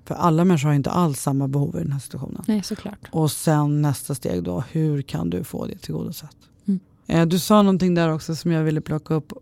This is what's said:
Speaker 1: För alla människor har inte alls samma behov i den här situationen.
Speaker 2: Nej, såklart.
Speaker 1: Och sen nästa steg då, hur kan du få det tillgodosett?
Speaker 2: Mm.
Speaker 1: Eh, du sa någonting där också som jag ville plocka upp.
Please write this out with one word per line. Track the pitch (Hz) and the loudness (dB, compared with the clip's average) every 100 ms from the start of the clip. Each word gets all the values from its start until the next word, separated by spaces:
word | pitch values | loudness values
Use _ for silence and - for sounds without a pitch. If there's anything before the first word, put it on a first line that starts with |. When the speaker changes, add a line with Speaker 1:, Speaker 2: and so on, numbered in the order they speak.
| - | -10
Speaker 1:
För | 151 | 0
alla | 170 160 180 | 4 4 6
människor | 175 143 | 4 4
har | 147 | 2
inte | 135 | 2
alls | - 175 139 | 2 0 0
samma | - 139 139 | -2 0 0
behov | 139 139 - | 0 -2 -2
i | |
den | - | -4
här | 139 | -6
situationen. | - - - - - | -8 -12 -10 -8 -2
Speaker 2:
Nej, | 214 | -2
såklart. | 185 214 202 202 - | -2 -8 -10 -14 -8
Speaker 1:
Och | 165 156 | 0 0
sen | - - 151 147 147 | 0 0 2 2 2
nästa | 147 139 - 143 | 2 0 -4 -6
steg | - 90 | -4 -4
då, | - 87 - | -4 -6 -4
hur | 160 156 147 | -2 0 -2
kan | 139 - 170 | -4 -6 -4
du | 175 | -4
få | 170 - - | -6 -8 -8
det | - | -10
tillgodosett? | - 156 - - 156 - _ _ - | -10 -8 -8 -10 -16 -20 _ _ -4
Speaker 2:
Mm. | 190 - _ - | -4 -6 _ -2
Speaker 1:
Eh, | 165 165 | 2 2
du | 180 | 2
sa | - 214 | 4 6
någonting | 202 190 180 170 | 6 4 2 2
där | 165 | 2
också | 156 - 165 | 0 -4 -4
som | 170 | 0
jag | 165 | 0
ville | 156 156 | 2 0
plocka | - 151 - | -2 -4 -2
upp. | 160 151 - | -4 -4 -12